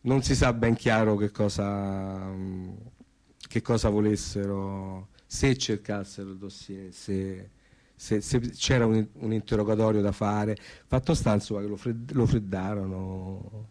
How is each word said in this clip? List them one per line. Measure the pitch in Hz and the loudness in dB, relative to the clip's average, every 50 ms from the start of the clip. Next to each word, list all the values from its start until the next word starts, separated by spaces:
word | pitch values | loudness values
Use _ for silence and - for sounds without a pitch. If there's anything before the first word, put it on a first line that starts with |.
non | - 120 131 139 | 2 4 2 4
si | 131 - 139 | 4 2 4
sa | 120 139 127 | 4 4 4
ben | 117 117 117 117 113 | 4 4 4 4 4
chiaro | 113 - 120 110 110 110 107 107 | 4 4 4 4 6 6 4 4
che | 101 104 101 | 4 2 0
cosa, | - - 107 101 - - 101 101 101 101 98 98 98 98 95 95 95 95 95 95 | 2 0 0 0 2 0 -2 -2 -2 -2 -2 -2 -4 -4 -4 -6 -6 -8 -8 -8
mm, | 95 95 95 95 92 92 92 92 92 101 113 120 - _ - _ _ _ _ _ _ _ - - | -8 -6 -6 -6 -6 -8 -10 -10 -12 -14 -16 -20 -20 _ -20 _ _ _ _ _ _ _ -20 -4
che | - 117 | -4 -4
cosa | - - 120 110 - 110 | 0 2 0 2 4 4
volessero, | 104 107 104 107 107 101 - - - 104 98 98 98 98 98 98 98 98 95 95 95 95 101 - _ _ _ | 4 4 4 4 2 0 -2 -6 -6 -4 -4 -2 -4 -4 -4 -6 -6 -8 -8 -8 -10 -12 -14 -16 _ _ _
se | _ - - - 135 127 131 | _ -4 2 2 2 4 2
cercassero | - - 110 101 - - 104 101 98 - - - 98 98 | 0 -2 -2 -4 -2 -6 -6 -6 -6 -8 -10 -12 -10 -10
il | 95 95 | -10 -12
dossier, | 101 95 92 - - - 98 95 95 92 | -12 -14 -14 -14 -14 -14 -14 -12 -12 -16
se, | 87 - - - 98 95 95 95 95 92 95 98 _ _ _ _ _ _ _ _ _ | -16 -14 -8 -4 -2 -2 -2 -4 -8 -10 -14 -18 _ _ _ _ _ _ _ _ _
se, | _ - - 110 104 | _ -2 -2 0 0
se | - - - 123 120 120 | 0 0 0 0 0 -2
c'era | - - - - 135 123 117 | -6 -4 0 2 4 4 4
un, | 113 110 110 107 - | 4 4 4 2 0
un | - - 117 110 110 | -6 -8 -4 -2 -2
interrogatorio | 107 101 - 120 107 104 107 110 107 113 110 110 107 | -2 -2 0 0 0 2 2 2 4 4 4 4 4
da | 101 101 | 2 2
fare. | 98 - 110 101 104 104 104 107 107 - - - - - - | 0 0 0 0 0 0 0 -2 -4 -6 -10 -20 -20 -20 -6
Fatto | _ - 127 - - | _ -2 0 2 2
sta, | 165 - - 113 104 | 0 2 4 4 4
insomma, | 101 - - 110 101 | 2 2 0 -4 -4
che | 101 | -4
lo | 104 104 | -4 -6
fred-, | 98 - 123 113 113 120 131 | -4 -4 -4 -4 -4 -6 -2
lo | - 131 117 | 2 4 4
freddarono | 110 - 113 104 95 98 92 92 98 104 101 95 95 95 92 95 95 95 95 92 95 95 95 92 98 107 107 110 107 | 6 4 2 2 0 -4 -2 -2 -2 -2 -2 -2 -4 -4 -4 -6 -6 -8 -8 -8 -8 -10 -10 -12 -12 -12 -14 -14 -16